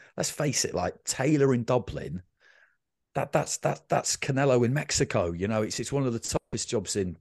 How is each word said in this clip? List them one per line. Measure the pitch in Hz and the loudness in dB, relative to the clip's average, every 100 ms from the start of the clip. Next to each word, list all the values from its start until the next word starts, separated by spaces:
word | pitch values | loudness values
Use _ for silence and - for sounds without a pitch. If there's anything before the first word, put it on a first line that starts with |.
| - - | -14 -6
let's | 170 | -4
face | - 151 117 | -2 -2 0
it, | - | -2
like, | - 175 - | -2 -4 -6
Taylor | - - 139 151 135 | -8 -2 2 4 4
in | 120 | 4
Dublin, | 113 127 - 73 - 87 - _ _ _ _ _ _ _ _ | 2 0 0 -8 -8 -10 -12 _ _ _ _ _ _ _ _
that, | - 147 | -6 0
that's, | 151 - - | 0 0 -2
that, | 147 147 - | -2 -2 -2
that's | 151 - - | -2 0 -4
Canelo | - 131 139 123 | 0 2 4 4
in | 120 | 4
Mexico. | 143 151 - - 113 87 | 0 0 0 2 2 0
You | 85 101 | 0 0
know, | 110 | 0
it's, | 107 - | 0 -4
it's | 117 | -4
one | 139 131 | -2 0
of | |
the | 117 | -2
toughest | - - - 113 - | -4 -4 -4 -8 -2
jobs | 117 - | -2 -2
in, | 104 92 78 | -2 -2 -4